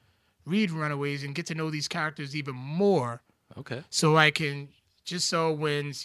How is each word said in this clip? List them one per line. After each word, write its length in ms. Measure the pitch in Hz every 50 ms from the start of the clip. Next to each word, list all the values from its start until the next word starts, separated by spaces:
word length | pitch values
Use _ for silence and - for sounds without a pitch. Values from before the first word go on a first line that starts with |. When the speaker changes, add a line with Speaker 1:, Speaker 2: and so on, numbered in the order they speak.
| _ _ _ _ _ _ _ _ _
Speaker 1:
read 240 | - 170 214 214 190
Runaways 540 | 160 160 156 151 147 139 143 143 143 143 139
and 100 | 143 139
get 140 | 165 165
to 80 | - 165
know 140 | 160 160 160
these 160 | 156 151 147
characters 480 | - - 170 156 156 151 - 147 139 139
even 180 | 151 143 139 131
more." 680 | 123 127 139 151 175 202 202 196 156 123 120 117 120 _ _ _ _ _ _ -
Speaker 2:
Okay. 260 | - - - 120 123 165 _
Speaker 1:
So 260 | - - - 156 156
I 140 | 160 156 151
can, 400 | 147 - 160 143 139 143 143 139 _ _ _ _ _ _ _
just 220 | - 170 180 165
so 240 | - 175 170 165 160
when, 400 | 156 147 156 151 147 147 143 147 135 -